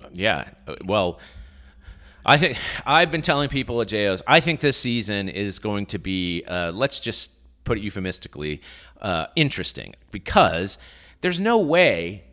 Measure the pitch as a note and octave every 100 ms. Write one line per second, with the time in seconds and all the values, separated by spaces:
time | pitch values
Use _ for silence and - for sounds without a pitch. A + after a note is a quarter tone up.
0 | - - G#2 D2+ - - - - F#2 G#2
1 | F2+ E2 - - - - - - - -
2 | - - - C#3+ E3+ B2 - - - D3+
3 | E3+ D#3+ D3+ C#3+ C#3+ C#3 B2+ A#2 G#2 G#2+
4 | G2+ F#2 - D#3 D3+ D#3 D3 - B2 A#2+
5 | G#2 G2+ F#2+ F2+ G2+ F#2 G#2+ G2+ G2 G2
6 | F#2+ F#2+ F2 E2+ - F2+ E2+ F2+ C3+ -
7 | A#2 - - _ - _ - A2+ G2+ G2
8 | F#2 - - - D2+ D2 - - - -
9 | G#2 E2+ D2+ - D3 - F2 - G1+ -
10 | _ G2+ - G#3 A#2 E2 G2 - - -
11 | - _ C3 F3 G#3 A#3 D#3 E3 E3 F2
12 | E2+ G2+ -